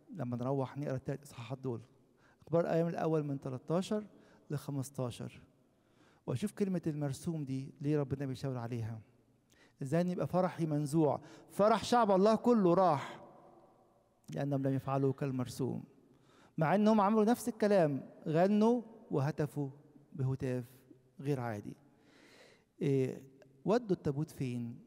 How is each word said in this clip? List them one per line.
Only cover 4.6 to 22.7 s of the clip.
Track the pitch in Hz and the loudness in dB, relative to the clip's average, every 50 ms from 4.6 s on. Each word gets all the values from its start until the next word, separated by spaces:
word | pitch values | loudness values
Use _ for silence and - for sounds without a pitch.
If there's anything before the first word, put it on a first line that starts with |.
| - - 143 139 127 - - - 131 120 110 - 127 120 - - - _ _ _ _ _ _ _ _ _ _ _ _ _ _ _ _ | -8 -6 -6 -6 -8 -8 -6 -6 -6 -6 -6 -10 -12 -14 -14 -18 -20 _ _ _ _ _ _ _ _ _ _ _ _ _ _ _ _
وأشوف | - 139 117 208 208 | -6 -4 -4 -6 -6
كلمة | - - 208 190 185 170 - | -4 -4 -2 -2 -2 -2 -4
المرسوم | 165 147 151 147 139 135 - - 180 165 156 147 | -4 -4 -2 -4 -4 -6 -6 -6 -6 -6 -6 -6
دي | 127 135 131 135 151 - - | -6 -6 -6 -8 -10 -12 -6
ليه | 143 147 151 147 | -2 -2 0 0
ربنا | 143 127 139 135 143 | 0 -2 -4 -6 -6
بيشاور | 131 131 117 - 139 127 | -6 -6 -6 -6 -6 -6
عليها. | 123 117 117 127 117 110 110 113 107 104 _ _ _ _ _ _ _ _ _ _ _ _ _ _ - | -6 -6 -6 -6 -6 -6 -6 -8 -12 -14 _ _ _ _ _ _ _ _ _ _ _ _ _ _ -12
إزاي | 143 131 147 165 180 | -6 -2 0 0 0
نبقى | 180 175 - 151 | 0 -2 -2 -2
فرحي | - - 180 185 170 - - 165 | 0 2 0 0 0 0 -2 -2
منزوع؟ | 160 147 147 151 135 143 165 156 139 120 - - - - - - - | 0 0 -2 0 0 2 4 4 4 2 0 -4 -12 -20 -20 -20 -6
فرح | - - 196 220 226 196 - | 0 2 4 4 4 2 2
شعب | - 240 240 226 202 | 2 2 4 4 6
الله | 196 185 196 214 220 | 6 6 6 6 4
كله | 214 - 247 247 220 190 175 170 | 4 4 4 4 6 6 6 6
راح | 185 190 175 151 131 - - - - - - - - - - - - - _ _ _ _ _ _ _ _ _ _ _ _ - | 6 6 4 4 2 -2 -6 -12 -16 -18 -20 -20 -20 -20 -20 -20 -20 -20 _ _ _ _ _ _ _ _ _ _ _ _ -10
لأنهم | - - 139 143 139 139 135 | -8 -6 -4 -2 -2 0 0
لم | 135 135 | 0 0
يفعلوا | 135 - 135 135 139 139 135 131 | -2 -2 -2 0 0 2 0 0
كالمرسوم، | - 147 139 131 127 123 117 - - 135 117 117 113 - - _ _ _ _ _ _ _ _ _ _ - _ _ | -2 -4 -4 -4 -4 -4 -6 -4 -4 -4 -4 -4 -6 -8 -12 _ _ _ _ _ _ _ _ _ _ -20 _ _
مع | - 160 143 175 | 0 2 2 4
إنهم | 208 208 214 220 214 | 4 6 6 6 6
عملوا | 196 196 220 220 208 | 4 4 4 4 4
نفس | 220 247 - - 247 | 4 2 0 -2 -6
الكلام، | 233 - 220 202 208 190 165 147 139 131 - - - - - | -2 0 2 4 6 6 6 4 2 -2 -6 -10 -16 -10 -4
غنوا | - 151 165 180 196 214 208 214 226 247 247 214 - - - - - | 0 2 4 4 4 4 4 4 4 4 2 -2 -6 -16 -20 -10 -4
وهتفوا | 180 147 135 151 156 - 156 - - 147 143 135 135 - - - - - - _ - | -2 0 0 0 -2 -2 -4 -4 -4 -6 -6 -6 -8 -14 -20 -20 -20 -20 -20 _ -6
بهتاف | 147 131 131 131 - 139 127 127 123 120 - - - _ - - - _ _ _ - | -4 -2 -2 -2 -2 -4 -4 -4 -4 -6 -8 -14 -20 _ -20 -20 -20 _ _ _ -8
غير | 143 143 143 127 | -4 -2 -2 -2
عادي. | 120 117 110 104 - - - - _ _ _ _ _ _ _ - - - - - - - _ _ _ _ | -2 -4 -6 -6 -8 -12 -14 -16 _ _ _ _ _ _ _ -20 -20 -20 -20 -20 -20 -20 _ _ _ _